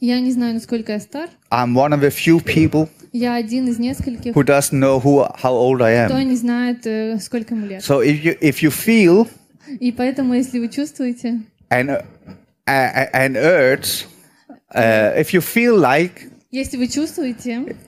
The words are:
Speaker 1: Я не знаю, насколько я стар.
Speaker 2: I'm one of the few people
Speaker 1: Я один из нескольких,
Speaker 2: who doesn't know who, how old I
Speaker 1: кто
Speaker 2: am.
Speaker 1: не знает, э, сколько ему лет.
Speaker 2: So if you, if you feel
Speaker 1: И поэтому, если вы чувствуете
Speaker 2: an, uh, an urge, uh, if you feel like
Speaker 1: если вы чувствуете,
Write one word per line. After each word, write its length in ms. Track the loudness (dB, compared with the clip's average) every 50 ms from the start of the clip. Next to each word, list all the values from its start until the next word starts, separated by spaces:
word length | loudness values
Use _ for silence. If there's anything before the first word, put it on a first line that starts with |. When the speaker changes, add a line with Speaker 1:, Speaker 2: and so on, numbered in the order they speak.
Speaker 1:
Я 180 | -4 -2 -2 0
не 120 | 0 -2 -2
знаю, 220 | -2 -2 -2 -4
насколько 380 | -6 -6 -6 -6 -6 -6 -6 -8
я 60 | -8
стар. 280 | -8 _ -12 -12 -12 -12 -14 _ _ _ -2
Speaker 2:
I'm 220 | -2 0 2 2
one 180 | 2 2 2 2
of 80 | 2
the 100 | 2 0
few 300 | 0 0 2 2 2 2 2
people 460 | 0 2 2 2 2 2 0 0 -2 _ _ -20 -10 -6
Speaker 1:
Я 220 | -4 -2 -2 -2
один 320 | -4 -4 -4 -4 -2 -2 -2
из 100 | -2 -2
нескольких, 560 | -4 -4 -4 -6 -8 -8 -8 -8 -8 0 2
Speaker 2:
who 100 | 2 4
doesn't 340 | 4 2 2 2 0 0 0
know 220 | 2 2 2 2 4
who, 240 | 4 4 4 4 2 -2 -4 -2
how 100 | 0 2
old 300 | 2 2 2 2 4 4
I 240 | 4 4 4 2
Speaker 1:
кто 80 | 2 0 0
Speaker 2:
am. 60 | 0
Speaker 1:
не 120 | 0 -2
знает, 500 | -2 -2 -2 -2 -2 -2 -4 -4 -6 -6
э, 320 | -6 -6 -4 -4 -4 -6 -6
сколько 340 | -8 -6 -8 -8 -6 -6 -8
ему 120 | -8 -6
лет. 160 | -8 -10 -12 -2
Speaker 2:
So 180 | 0 0 2 4
if 200 | 2 2 2 0
you, 160 | -2 -2 2
if 220 | 0 0 0 2 0
you 80 | 0
feel 580 | 0 0 0 2 4 6 6 6 6 6 4 2 -4 -20 _ _ _ _ _ -16 -12 -4
Speaker 1:
И 100 | -4 -4 -2
поэтому, 420 | -2 -4 -4 -2 -2 -2 0 0
если 240 | 0 -2 -2 -4 -6
вы 100 | -6 -6
чувствуете 720 | -6 -6 -8 -8 -6 -6 -6 -6 -6 -6 -6 -6 -6 -6 -8 _ _ _ _ _
Speaker 2:
an, 180 | -2 -2 0 -2 -4 -6 -6 -10 -20 -20 _ -20 -20 -20 _ _ _ _ _
uh, 440 | -2 0 0 0 0 0 -2 -4 -2 0
an 220 | 0 0 0 0
urge, 680 | 2 2 2 4 4 4 4 2 0 -2 -8 -8 -8 -10 -14 -20 _ _ _ _ _ _ _ -20 _ _ _ -2
uh, 420 | 0 2 2 4 4 2 2 2 0
if 140 | -2 0 0
you 80 | -2
feel 360 | -2 0 -2 0 2 4 4 4
like 500 | 4 4 2 2 0 -2 -6 -16 -20 -20 -20 _ _ _ -8
Speaker 1:
если 240 | -8 -8 -6 -4
вы 100 | -4 -4
чувствуете, 880 | -4 -2 -4 -6 -6 -6 -6 -6 -6 -6 -8 -8 -8 -8 -8 -8 -10 -12 -16 -16